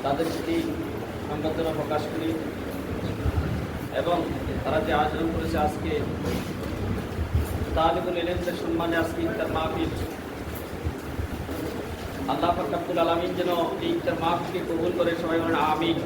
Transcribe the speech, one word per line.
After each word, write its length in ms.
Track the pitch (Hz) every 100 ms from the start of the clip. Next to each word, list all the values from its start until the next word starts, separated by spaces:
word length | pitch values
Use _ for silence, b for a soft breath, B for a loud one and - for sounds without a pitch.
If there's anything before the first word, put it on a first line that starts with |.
তাদের 220 | 139 139 160
প্রতি 240 | 139 - 165 - - - - - - -
সংবর্ধনা 440 | 151 156 156 165 151
প্রকাশ 240 | 151 151 151
করি 180 | 160 160 160 156 - - - - - - - - - - - - - - 127
এবং 160 | 156 175 - - - 131
তারা 140 | 131 156 160
যে 60 | 147
আয়োজন 260 | - - 165
করেছে 220 | 160 160 160 151
আজকে 260 | - - - - - - - - - - - - - - - - - - - - 165
তালিবুল 400 | 165 175 180 175
ইলমদের 340 | 170 180 175 170
সম্মানে 340 | 165 165 170 165
আজকে 180 | 160 - 165
ইফতার 240 | 160 160 156
মাহফিল, 340 | 160 170 160 - - - - - - - - - - - - - - - - - 165 - - - - - 135
আল্লাহ 180 | 139 170 175
পাক 120 | 165
রব্বুল 240 | 170 170 170
আলামিন 280 | 165 170 180 180
যেন 120 | 175 170 165 -
এই 60 | 170
ইফতার 220 | 170 175 165
মাহফিলকে 360 | 165 170 175 180 170
কবুল 240 | 165 180 175
করে, 140 | 170 165
সবাই 160 | 170 165
বলেন 180 | 165 156 156
আমিন। 260 | 156 165 151